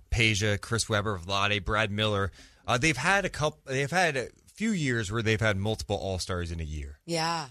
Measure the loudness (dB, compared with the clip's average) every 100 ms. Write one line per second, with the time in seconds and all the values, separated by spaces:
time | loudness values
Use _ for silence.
0 | 0 4 4 4 2 0 -2 -2 0 0
1 | 0 -4 -2 0 0 0 0 0 0 0
2 | 0 2 -2 -6 -20 -10 -2 2 2 2
3 | 2 0 0 -2 -4 -4 -4 -2 0 2
4 | 2 0 -4 -10 -20 -4 -2 0 2 0
5 | 0 0 2 4 2 2 0 -2 -2 -2
6 | -2 -4 -2 -4 -4 -6 -6 -6 -8 -12
7 | -4 -2 0 -2 -4